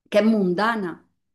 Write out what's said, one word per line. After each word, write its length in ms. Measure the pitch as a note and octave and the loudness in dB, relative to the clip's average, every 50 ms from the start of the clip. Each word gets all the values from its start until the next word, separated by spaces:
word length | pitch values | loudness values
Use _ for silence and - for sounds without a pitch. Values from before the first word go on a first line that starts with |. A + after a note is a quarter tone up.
| _ _ | _ _
que 80 | - G#3 | 0 2
es 60 | G#3 | 2
mundana, 840 | A3 A3+ G#3+ F#3+ F3+ F3 F3+ G#3 A3+ A#3 A3 F#3+ E3+ D#3+ - _ _ _ _ _ _ _ | 4 2 2 0 0 0 0 -2 -2 -2 -4 -6 -8 -10 -12 _ _ _ _ _ _ _